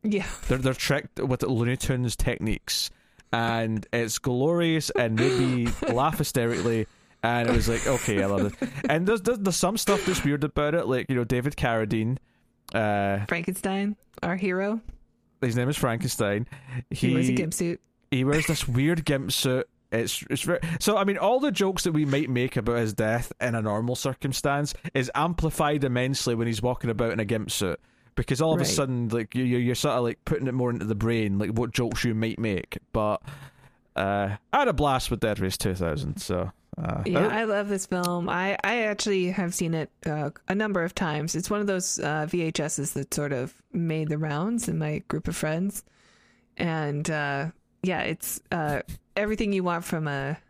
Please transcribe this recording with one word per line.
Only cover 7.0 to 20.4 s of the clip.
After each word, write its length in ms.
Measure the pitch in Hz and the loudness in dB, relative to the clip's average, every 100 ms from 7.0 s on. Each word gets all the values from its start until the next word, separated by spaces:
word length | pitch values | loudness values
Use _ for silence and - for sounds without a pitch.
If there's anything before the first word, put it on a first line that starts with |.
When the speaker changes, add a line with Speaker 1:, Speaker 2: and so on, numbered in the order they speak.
| _ _ | _ _
Speaker 2:
And 260 | 113 120 117 | 0 2 2
it 40 | |
was 160 | 120 113 | 2 2
like, 160 | 113 - | 0 0
"Okay, 360 | 131 - 101 | 0 2 2
I 40 | 98 | 2
love 200 | 98 101 - | 2 0 -2
it." 60 | 269 139 - | -6 -4 0
And 180 | 156 185 | 2 2
there's, 140 | 226 | 2
there's, 160 | 190 240 | 0 0
there's 160 | 196 170 | 0 2
some 200 | 180 220 | 0 0
stuff 300 | - 202 - | 2 2 2
that's 160 | 180 | 0
weird 200 | 147 143 | 2 0
about 300 | 147 - 147 | 0 0 2
it, 120 | 165 110 | 2 2
like, 200 | 127 - | 0 2
you 80 | 127 | 0
know, 80 | |
David 320 | 117 123 135 - | 2 0 0 0
Carradine. 640 | 127 113 110 110 110 135 _ _ _ _ - | 0 2 2 0 0 -2 _ _ _ _ -4
Uh, 520 | - 107 104 101 98 104 | 0 2 2 2 0 0
Speaker 1:
Frankenstein, 680 | 170 170 185 196 196 202 208 _ - | -2 -2 -4 -2 -2 -2 -4 _ -8
our 140 | 170 180 | -4 -2
hero. 440 | 190 185 196 226 - - _ _ _ _ | -2 0 -2 -2 -6 -16 _ _ _ _
Speaker 2:
His 160 | 127 117 | 0 2
name 120 | 123 | 0
is 80 | 147 | 2
Frankenstein. 680 | 131 113 127 - 104 104 123 - - 123 - | 0 0 -2 0 2 2 -2 -10 -10 -10 -6
Speaker 1:
He 240 | - 131 | 0 2
wears 120 | 127 - | 4 4
a 40 | |
Speaker 2:
He, 20 | 127 | 2
Speaker 1:
gimp 180 | 156 | 0
suit. 260 | - 170 170 _ _ _ | -2 -2 -4 _ _ _
Speaker 2:
he 100 | 131 | 2
wears 220 | 131 151 156 | 4 4 2
this 220 | 156 - | 0 0
weird 360 | 123 143 170 | 2 4 2
gimp 280 | 151 139 139 | 2 0 0
suit. 360 | - 135 127 - _ _ | 0 2 0 -2 _ _
It's, 320 | 113 117 - - | -2 0 -4 -4
it's 120 | - | -4